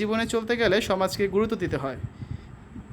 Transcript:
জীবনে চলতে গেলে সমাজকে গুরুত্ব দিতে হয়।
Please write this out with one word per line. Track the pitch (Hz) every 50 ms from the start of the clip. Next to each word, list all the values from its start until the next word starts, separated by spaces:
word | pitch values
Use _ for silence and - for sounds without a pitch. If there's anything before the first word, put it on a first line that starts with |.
জীবনে | 208 208 220 226 226
চলতে | 226 - 226 220 220 247
গেলে | 226 233 202 180 214
সমাজকে | - - 202 185 190 185 - - 202 196
গুরুত্ব | 185 202 220 220 226 185
দিতে | 180 160 - 139 135
হয়। | 135 127 117 - - - - - - - - - - - - - - - - - -